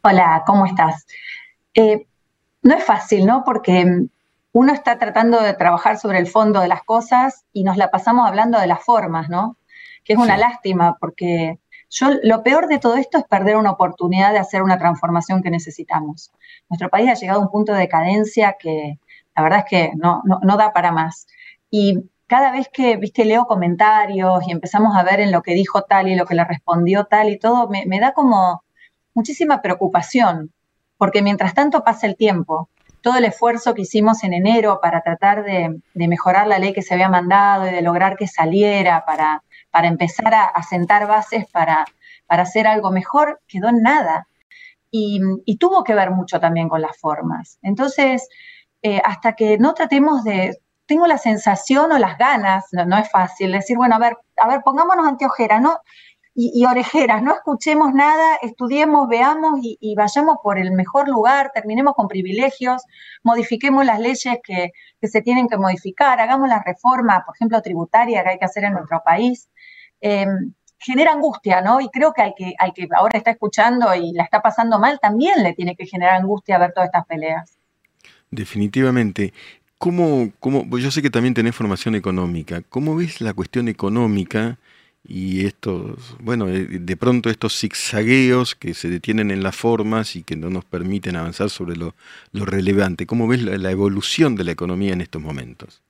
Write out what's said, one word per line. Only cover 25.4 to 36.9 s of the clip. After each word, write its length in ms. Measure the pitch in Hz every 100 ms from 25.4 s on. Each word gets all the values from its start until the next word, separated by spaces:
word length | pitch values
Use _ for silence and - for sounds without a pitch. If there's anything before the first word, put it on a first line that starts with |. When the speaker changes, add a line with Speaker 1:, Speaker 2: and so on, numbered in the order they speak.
Speaker 1:
que 120 | 175
dijo 280 | 175 190 202
tal 260 | 190 196 190
y 60 |
lo 120 | 185 -
que 80 |
le 100 | 170
respondió 600 | 170 160 - 170 170 196
tal 260 | 202 214 214
y 80 | 202
todo, 300 | 226 247 226
me, 180 | 196 185
me 140 | 190
da 120 | 247
como 500 | 269 269 208 185 175 _ _ _ _ _
muchísima 480 | 240 226 285 320 269
preocupación, 920 | 190 185 196 180 - 254 214 165 156 _ _ _ _ _
porque 240 | 196 208
mientras 320 | 202 202 190
tanto 300 | 262 294 240
pasa 220 | 233 226 226
el 100 | -
tiempo, 520 | 214 185 - 160 170 _ _ _
todo 160 | 240 254
el 60 |
esfuerzo 500 | 233 - 233 233 240
que 80 | 226
hicimos 400 | 180 214 214 220
en 80 | 196
enero 480 | 175 196 233 214 190
para 220 | 220 -
tratar 420 | 175 170 196 214
de, 360 | 202 185 165 160 _
de 160 | 175 170
mejorar 380 | 170 185 185 208
la 120 | 190
ley 140 | 196
que 100 | 202
se 120 | 185